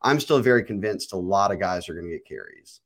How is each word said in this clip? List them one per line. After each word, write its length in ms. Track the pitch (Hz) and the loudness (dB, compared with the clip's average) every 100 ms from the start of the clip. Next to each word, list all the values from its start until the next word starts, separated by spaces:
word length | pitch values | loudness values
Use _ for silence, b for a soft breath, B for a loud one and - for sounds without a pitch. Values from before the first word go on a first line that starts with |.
I'm 180 | 127 147 | 0 2
still 180 | - 139 | 4 4
very 240 | 127 120 | 6 4
convinced 500 | - 101 104 92 - | 2 -4 -4 -4 -6
a 40 | 95 | -6
lot 340 | 90 98 101 | 0 2 2
of 80 | 87 | 2
guys 300 | 90 90 87 | -2 -4 -6
are 60 | |
gonna 160 | 82 85 | -10 -10
get 140 | 82 | -12
carries. 560 | - 50 50 - - - | -12 -16 -16 -20 -20 -20